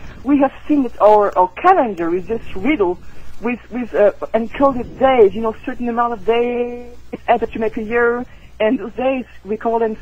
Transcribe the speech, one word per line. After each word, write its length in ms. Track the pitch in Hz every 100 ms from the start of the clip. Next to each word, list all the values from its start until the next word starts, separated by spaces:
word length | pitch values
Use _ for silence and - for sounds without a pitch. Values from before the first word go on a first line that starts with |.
| - -
we 140 | 247 285
have 140 | 269 - -
seen 180 | 294
that 140 | 240 -
our, 380 | 202 214 202 -
our 120 | 180
calendar 640 | - 359 370 240 196 339
is 120 | 175 -
just 280 | 226 -
riddled 440 | - 226 302 180 180 - - - -
with, 200 | 214 247 -
with, 240 | 226 233
uh, 180 | 147 202 - -
encoded 640 | 226 226 - 277 247 226 -
days, 360 | 262 254 202
you 80 | 196
know, 120 | 220 220
certain 240 | - 247 240
amount 240 | 233 240
of 100 | 233
days 720 | 180 233 240 240 240 240 240 - - - -
added 240 | 226 226
to 60 | 220
make 180 | 220 247
a 60 |
year, 420 | 214 240 240 240 247 - - -
and 180 | 214 226
those 140 | 214
days, 320 | 208 254 269 226 -
we 120 | 190 214
call 240 | 233 226
them 160 | 220 220